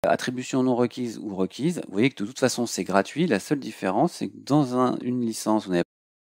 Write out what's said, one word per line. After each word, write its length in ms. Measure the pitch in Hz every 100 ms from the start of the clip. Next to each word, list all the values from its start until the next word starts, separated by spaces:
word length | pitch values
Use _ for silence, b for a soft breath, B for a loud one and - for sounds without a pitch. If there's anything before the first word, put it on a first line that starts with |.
attribution 600 | 82 78 - 127 127 135
non 140 | 127 120
requise 420 | 120 - 120 107
ou 160 | -
requise, 480 | 95 95 - 147 170 -
vous 60 |
voyez 180 | 95 127
que 120 | -
de 40 | 101
toute 120 | 127
façon, 280 | 127 - 117
c'est 180 | -
gratuit. 420 | 90 95 95 139 175
La 140 | 98
seule 180 | - 147
différence, 540 | 107 - 98 98 170
c'est 160 | - 101
que 80 | -
dans 400 | - 147 135 123
un, 200 | 127 -
une 260 | 120 123
licence, 420 | 117 110 117 110 95
vous 60 |
n'avez 120 | 90 85 _ _ _